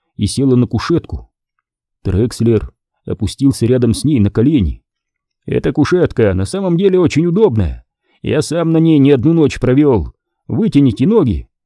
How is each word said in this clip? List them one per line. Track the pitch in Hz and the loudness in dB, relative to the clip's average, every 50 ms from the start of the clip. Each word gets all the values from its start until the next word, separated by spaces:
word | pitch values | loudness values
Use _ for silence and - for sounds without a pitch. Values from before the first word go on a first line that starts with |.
| _ _ _ | _ _ _
и | - 107 | -6 -6
села | 98 - - 139 135 127 | -4 -2 -2 0 2 2
на | 123 123 | 2 2
кушетку. | - - 110 - - 170 156 - - - - - _ _ _ _ _ _ _ _ _ _ _ _ _ _ _ - | 0 -2 -4 -4 -2 -4 -4 -4 -6 -12 -14 -14 _ _ _ _ _ _ _ _ _ _ _ _ _ _ _ -6
Трекслер | 104 90 90 117 120 - - 110 117 113 104 - - - _ _ _ _ _ _ | -4 -2 -2 -2 -2 -2 -2 0 0 0 0 -2 -4 -10 _ _ _ _ _ _
опустился | - - - 110 95 - - 135 139 131 - 117 | -10 -8 -6 -6 -8 -4 -2 0 0 0 0 0
рядом | 113 127 127 120 117 110 | 0 0 2 0 0 0
с | - - | 0 -2
ней | 143 156 120 | 0 0 2
на | 101 101 | 0 0
колени. | - 113 113 143 165 135 95 76 64 - _ _ _ _ _ _ _ _ _ _ _ _ _ | 0 0 0 2 2 0 0 -2 -4 -8 _ _ _ _ _ _ _ _ _ _ _ _ _
"Эта | - - 120 - 156 139 | -6 -4 -4 -4 -2 -2
кушетка | - 143 - 180 180 160 - - - 113 101 92 | -2 -2 0 0 0 0 0 0 0 0 0 0
на | 92 95 | 0 -4
самом | - - 190 196 185 170 | -4 -6 -6 -4 -2 -2
деле | 165 202 196 185 185 | 0 0 2 2 2
очень | 180 147 - - 165 | 2 0 0 0 -2
удобная. | 175 165 202 226 190 120 110 95 76 62 58 - _ _ _ _ _ _ _ - | 0 0 2 2 2 2 0 -2 -4 -6 -10 -14 _ _ _ _ _ _ _ -6
Я | 120 110 151 | -4 -2 -2
сам | 147 - 151 170 165 165 | -2 -4 -4 -4 -2 0
на | 160 160 | 2 2
ней | 165 165 160 147 | 4 4 4 4
не | 135 139 | 4 4
одну | 143 127 107 156 165 | 4 4 2 2 2
ночь | 165 151 127 - - | 2 2 0 0 -2
провел. | - 120 127 139 151 143 127 101 76 64 - _ _ _ _ _ _ | -2 0 2 2 2 2 2 0 -2 -4 -10 _ _ _ _ _ _
Вытяните | - - 135 220 208 - 143 143 131 101 - 127 | -8 -4 -4 -2 0 2 2 2 2 2 0 0
ноги | 175 226 226 170 113 92 69 - - _ _ _ | 0 2 2 2 0 -2 -4 -8 -12 _ _ _